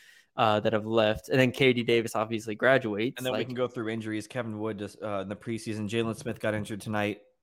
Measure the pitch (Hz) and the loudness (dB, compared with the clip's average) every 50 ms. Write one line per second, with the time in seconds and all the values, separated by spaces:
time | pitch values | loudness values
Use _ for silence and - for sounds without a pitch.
0 | - - - - _ _ - - 123 110 107 107 104 110 110 107 104 110 113 113 | -20 -20 -20 -20 _ _ 0 2 4 4 4 4 2 2 0 0 0 2 2 4
1 | 110 107 107 - - - - 131 131 123 117 - 139 131 120 123 117 117 117 117 | 4 4 2 0 -2 0 4 4 4 4 4 4 4 4 4 4 2 2 2 2
2 | 110 113 - 110 110 107 113 107 110 113 107 - - 123 135 127 117 110 104 101 | 2 0 -2 -2 -2 -2 -4 -6 -4 -6 -4 2 4 6 6 6 4 2 -2 0
3 | 113 135 - - 127 127 110 110 113 123 123 120 127 120 - 127 113 107 110 113 | -2 -2 -2 -2 -4 -2 -2 -2 -2 -4 -2 -4 -4 -4 -4 -4 -4 -4 -4 -4
4 | 107 110 107 107 104 - - 127 113 113 107 104 107 110 107 98 104 98 - - | -4 -4 -6 -6 -6 -6 -8 -8 -6 -6 -6 -4 -4 -4 -4 -6 -8 -10 -10 -8
5 | 95 110 101 98 95 98 104 - - 120 113 110 - 117 107 110 107 98 113 117 | -8 -6 -4 -4 -4 -6 -8 -10 -8 -8 -8 -6 -6 -6 -6 -6 -4 -2 -2 -2
6 | 113 113 107 - - 120 117 - - 110 107 107 104 101 113 98 - 113 107 104 | -2 -2 -4 -6 -6 -8 -8 -4 -2 -2 -2 -2 -4 -6 -8 -8 -6 -4 -2 0
7 | 104 104 104 - _ _ _ _ | 0 -2 -2 -6 _ _ _ _